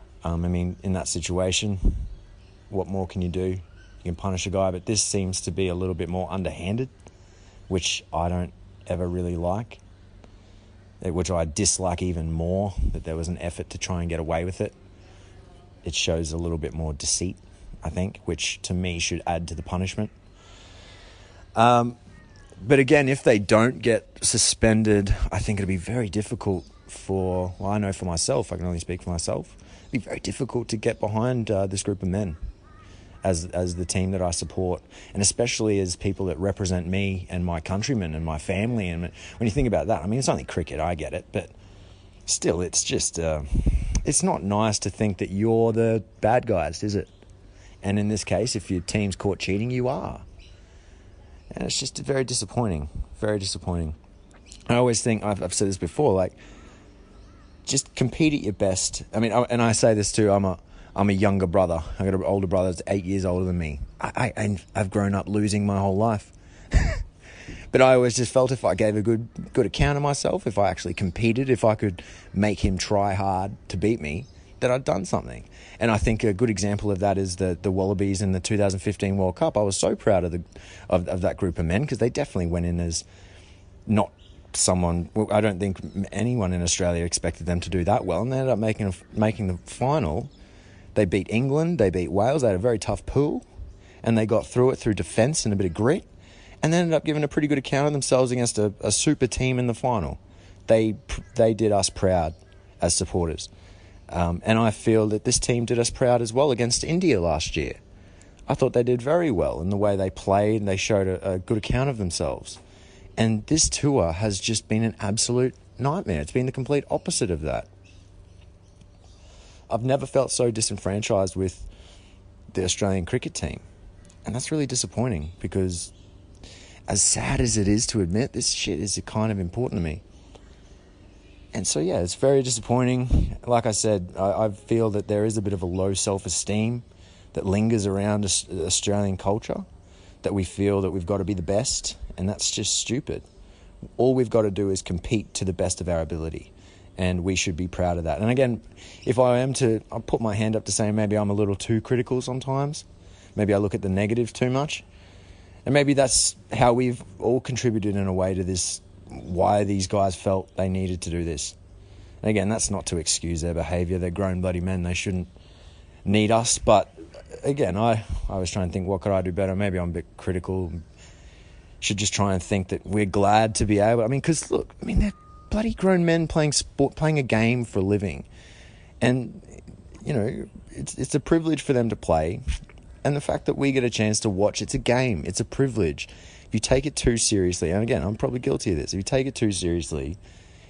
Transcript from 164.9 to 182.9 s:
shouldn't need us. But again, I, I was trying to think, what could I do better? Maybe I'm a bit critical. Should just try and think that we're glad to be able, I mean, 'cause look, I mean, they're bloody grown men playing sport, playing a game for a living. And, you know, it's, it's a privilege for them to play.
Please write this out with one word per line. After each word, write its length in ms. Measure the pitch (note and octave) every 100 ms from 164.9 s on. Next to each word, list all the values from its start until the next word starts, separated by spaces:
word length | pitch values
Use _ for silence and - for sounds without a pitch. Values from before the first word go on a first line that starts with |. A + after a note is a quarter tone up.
shouldn't 340 | F2+ G#2 F#2 E2+ - - - - - - - -
need 260 | G#2+ G#2+
us. 280 | A2+ A#2 -
But 340 | B2+ G2+ - - - - - -
again, 340 | C3 C#3 G#2 F#2
I, 280 | A#2 A2+ - - -
I 80 | F#2+
was 140 | F2+
trying 180 | G#2+ F2+
to 40 |
think, 140 | F#2+ F2+
what 140 | F#2+
could 100 | G#2+
I 100 | F#2+
do 100 | F#2
better? 240 | F2+ F#2+ F#2+
Maybe 240 | G2+ F2+
I'm 100 | F2
a 40 |
bit 120 | E2+ - -
critical. 540 | - F2+ F2 F#2 F2 E2 - - - - - - - - - -
Should 180 | - G2+
just 160 | G2+
try 200 | - G2+
and 80 | F#2+
think 280 | - G2+ F#2
that 160 | F#2+ F2
we're 200 | G#2 G2+
glad 500 | G2+ G2 G#2+ A2 G#2
to 100 | G#2
be 140 | G2+
able, 240 | G#2 A#2+
I 40 | A2
mean, 140 | C3+
'cause 280 | - D#3+ -
look, 240 | - - -
I 40 | -
mean, 140 | F#3
they're 140 | G3+ - - - -
bloody 240 | G#3 A3+
grown 320 | A3 F#3+ F#3 E3+
men 220 | E3 D#3+
playing 260 | D#3+ D3+
sport, 420 | - - - C#3 -
playing 240 | D#3 D3+
a 40 |
game 420 | B2 A2 A2+ B2 A#2
for 140 | G#2
a 40 |
living. 400 | F#2+ G#2 F#2+ C#2 - - - - - - - -
And, 400 | B2 B2+ A#2 - - - - - - -
you 100 | -
know, 340 | C3+ G#2+ - - - -
it's, 240 | - C#3 -
it's 200 | B2+ D3
a 40 |
privilege 420 | - E3 D#3+ D3
for 120 | -
them 160 | B2+ A#2
to 60 | G2+
play. 460 | - D#2+ D#2+ G2 - - - - -